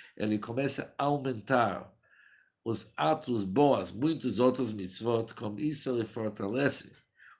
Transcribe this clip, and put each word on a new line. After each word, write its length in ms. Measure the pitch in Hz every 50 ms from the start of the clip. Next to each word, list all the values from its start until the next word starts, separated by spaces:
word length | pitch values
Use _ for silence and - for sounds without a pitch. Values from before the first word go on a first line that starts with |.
| - - -
ele 220 | - 107 107 107 104
começa 560 | 107 - 113 131 139 196 - - - - - -
a 60 | 139
aumentar 880 | 143 147 139 131 135 123 107 - - 135 123 117 101 87 - - - _ _ _ _ _ _ - _ _ _ _ _ _ _ -
os 280 | 117 110 - - - -
atos 460 | - 147 156 156 156 - 127 120 110
bons, 480 | 98 95 92 135 147 143 127 104 90 -
muitos 480 | - 101 135 160 160 135 - 127 95 101
outros 320 | 123 127 123 139 127 110
mitzvot, 640 | 107 101 92 92 - - 110 120 120 113 113 - -
com 240 | 113 113 107 104 101
isso 320 | 147 151 147 - - 135
ele 140 | 123 120 110
fortalece 880 | - - 120 110 107 104 - 104 98 113 135 143 131 - - - - - - _ _ _ _ - - -